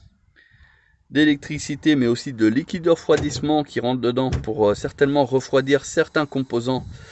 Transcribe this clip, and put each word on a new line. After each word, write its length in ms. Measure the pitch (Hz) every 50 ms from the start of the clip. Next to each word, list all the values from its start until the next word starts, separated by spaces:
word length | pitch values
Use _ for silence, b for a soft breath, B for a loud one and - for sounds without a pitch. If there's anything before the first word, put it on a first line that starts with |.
| - - _ _ _ _ _ b b b b b b b b b b b b b b _
d'électricité, 840 | 127 143 156 151 147 143 - - 151 139 - - 147 131 - 160 151
mais 120 | 135 123
aussi 260 | 117 120 - - 147 123
de 120 | 110 110
liquide 380 | 110 113 135 165 - - 175 165
de 60 | 170
refroidissement 720 | 165 - - - 156 147 151 143 - - 151 147 156 151 143
qui 160 | - - 117
rentre 220 | 113 120 127 127
dedans 300 | 117 120 120 127 131 127
pour, 380 | - - - 113 110 110 107 104
euh, 60 | 101
certainement 500 | - - 139 - - 143 139 143 147 139
refroidir 600 | 120 131 131 - - - 135 135 135 143 135 -
certains 400 | - - 170 156 - - 165 147
composants 600 | - - 139 131 - 120 120 117 127 131 123 - B B B B B